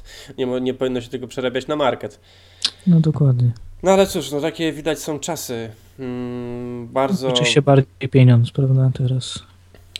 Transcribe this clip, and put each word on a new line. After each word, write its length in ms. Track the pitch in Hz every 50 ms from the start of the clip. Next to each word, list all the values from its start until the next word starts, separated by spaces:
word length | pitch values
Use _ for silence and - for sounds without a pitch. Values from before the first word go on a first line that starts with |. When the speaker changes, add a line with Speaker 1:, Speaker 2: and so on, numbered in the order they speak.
Speaker 1:
<laughs> 360 | - - - - - - - -
nie 80 | 131
mo-, 120 | 123 127 127
nie 160 | 127 127 123
powinno 260 | 127 131 127 127 123
się 80 | 117 117
tego 180 | 131 123 127 117
przerabiać 380 | - 139 127 127 123 131 127
na 100 | - 151
market. 440 | 151 143 123 117 - - 104 - - _ _ _ _ - - - - - - - - -
Speaker 2:
No 140 | 185 170 160
dokładnie. 520 | 160 160 147 - 147 135 127 120 123 120 117 - - - - -
Speaker 1:
No 80 | - 180
ale 160 | 190 196 190
cóż, 260 | 190 - 175 135 131
no 80 | 147 143
takie 320 | 147 165 156 - 165 156
widać 260 | 139 151 143 160 151 139
są 200 | - 165 151 143
czasy. 520 | - - 160 - - - 123 117 113 110 107 - - - - -
Mm, 880 | 131 123 123 123 123 123 123 123 123 120 120 120 123 123 123 120 117 120
bardzo 400 | 127 131 135 135 - 120 131 131
Speaker 2:
Liczy 160 | 123 123 123
się 180 | 123 - 151
bardziej 460 | 139 143 139 135 135 - - - - -
pieniądz, 400 | - 131 127 123 120 117 120 -
prawda, 400 | - 143 135 131 131 131 131 131 127
teraz. 440 | - 131 123 131 127 - - - - - - - - _ _ - - - _ -